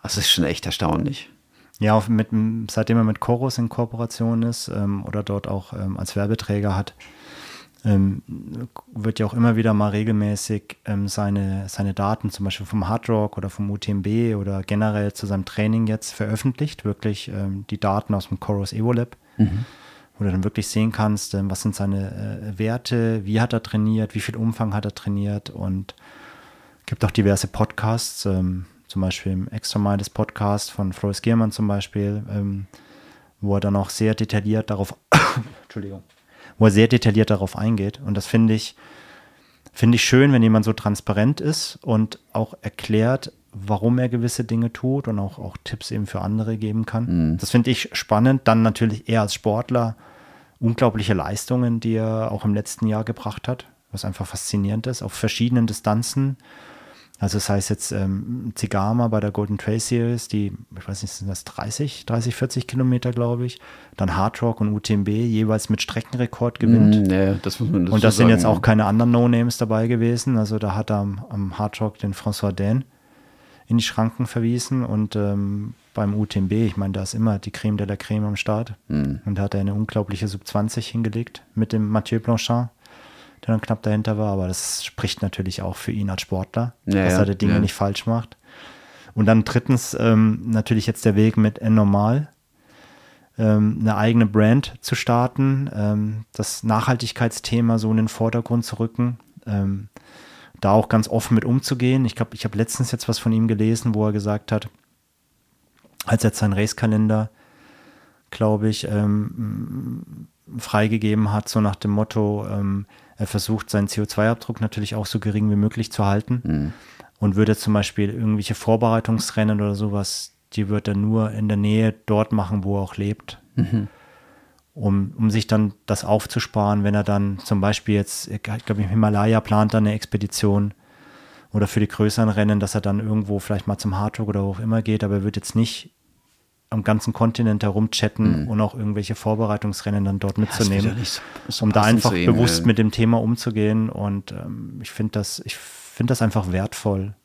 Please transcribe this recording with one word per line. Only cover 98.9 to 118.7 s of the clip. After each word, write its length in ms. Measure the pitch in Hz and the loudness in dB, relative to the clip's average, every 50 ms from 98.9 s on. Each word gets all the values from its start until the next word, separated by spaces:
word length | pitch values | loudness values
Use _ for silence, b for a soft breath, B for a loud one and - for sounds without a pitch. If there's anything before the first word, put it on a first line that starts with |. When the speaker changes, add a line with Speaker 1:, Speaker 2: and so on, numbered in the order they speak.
| - - 120 123 120 - _ _ _ - _ | 0 -2 -2 -2 -2 -6 _ _ _ -16 _
Speaker 2:
ähm, 440 | 113 104 101 98 98 98 98 101 101 _ B B B B B B B B B B B B - | -4 -2 0 0 0 -2 -4 -8 -14 _ B B B B B B B B B B B B -2
da 100 | - 98 | 2 4
auch 160 | 101 110 - | 4 4 4
ganz 220 | - - 110 107 - | 4 2 2 2 2
offen 260 | - 113 - - 117 | -2 -2 2 2 2
mit 80 | 110 - | 2 4
umzugehen. 640 | 120 120 131 - - 139 120 123 123 131 135 131 | 2 0 0 0 -2 -2 0 2 2 2 2 0
Ich 100 | 113 - | 0 -2
glaub, 180 | - 113 - - | -4 -6 -8 -6
ich 120 | - - | -8 -8
hab 100 | 110 - | -4 0
letztens 360 | 104 113 - - - 127 120 | 0 -2 -2 0 -4 -2 -2
jetzt 180 | - 113 - - | -2 -4 -2 -4
was 100 | 110 - | -4 0
von 140 | - 113 110 | 0 0 2
ihm 140 | 110 113 113 | 2 2 2
gelesen, 460 | 110 101 107 110 113 110 - 120 107 | 2 2 2 2 2 0 0 -2 0
wo 100 | 107 107 | 2 0
er 60 | 107 104 | 0 0
gesagt 380 | 107 98 104 104 107 _ - 113 | 0 -2 -2 -4 -4 _ -2 -2
hat, 160 | 107 - 104 _ _ _ _ _ _ _ _ _ _ _ _ _ _ _ _ _ _ _ _ _ _ _ _ _ _ - | -2 -2 -6 _ _ _ _ _ _ _ _ _ _ _ _ _ _ _ _ _ _ _ _ _ _ _ _ _ _ -2
als 180 | - 117 113 - | -2 0 2 2
er 80 | 107 - | 0 0
seinen 200 | - 110 101 98 | 2 0 0 2
Racekalender, 760 | 98 107 107 - - 120 110 107 107 110 107 110 107 110 110 b b b b b b b b b b b b b b b b b b b _ | 0 0 -2 -2 -2 0 2 2 2 4 4 2 2 0 -4 b b b b b b b b b b b b b b b b b b b _
glaub 320 | - - 110 107 107 101 104 | -4 0 2 2 2 2 2
ich, 240 | 110 107 - - | 0 0 -2 -4
ähm, 1400 | 101 107 104 104 104 104 107 104 - - - 110 107 104 104 - - 98 131 - 123 120 - - - - - - - _ _ _ - - | -2 0 0 2 2 2 2 0 -4 -6 -6 -6 -6 -6 -6 -8 -8 -8 -8 -8 -8 -8 -10 -12 -14 -16 -18 -18 -20 _ _ _ -14 -12
freigegeben 760 | 120 - - - 107 107 107 113 107 110 107 107 107 107 101 | -12 -8 0 2 2 2 2 0 0 0 0 2 2 2 2
hat, 160 | 104 107 107 | 0 -2 -4
so 140 | - - 110 | 0 0 2
nach 140 | 104 104 98 | 2 2 0
dem 160 | - - 104 | -2 -2 0
Motto, 540 | 101 104 107 - - 110 107 104 104 104 104 98 | 0 0 -2 0 0 0 0 0 0 -2 -4 -4
ähm, 360 | 104 101 101 98 98 98 101 b b b b b b | -4 -2 -2 -2 -2 -2 -6 b b b b b b
er 100 | - 110 | -8 -6
versucht, 420 | - - 104 - - 110 107 - - | -4 -2 -4 -2 -2 -4 -4 -2 -2
seinen 180 | - 104 101 | 0 0 0
C 140 | 101 - 110 | 0 -2 -4
O 40 | 104 | -4
zwei 240 | - - - 107 110 | -2 0 2 2 2
Abdruck 320 | 113 - - - 113 104 | 2 -2 -6 -10 -6 -4
natürlich 340 | 110 107 - 107 104 - 110 | -4 -4 -4 -4 -6 -4 -4
auch 100 | 110 104 | -6 -6
so 140 | - - 110 | -4 -4 -2
gering 300 | - 110 101 107 107 107 | -2 0 0 2 2 2
wie 40 | 104 | 2
möglich 360 | 101 104 110 - 117 110 - | 2 2 0 0 -2 -6 -4
zu 140 | - - 104 | -2 0 2
halten 360 | 98 98 107 - - 123 123 120 | 2 2 0 0 -2 -4 -2 0
Speaker 1:
Mhm. 300 | - 78 73 73 76 B B B B B B B B B _ | -2 0 0 0 -4 B B B B B B B B B _
Speaker 2:
und 160 | 107 101 92 | 0 2 4
würde 200 | 101 107 104 107 | 4 4 4 2
zum 180 | - - 107 107 | 0 2 2 2
Beispiel 360 | 104 101 - - - 104 101 | 2 2 0 -2 -2 -2 -2
irgendwelche 460 | 104 120 113 107 107 104 98 - 107 | -2 -2 0 0 0 0 0 -4 -6
Vorbereitungsrennen 1080 | - - 113 | -4 2 2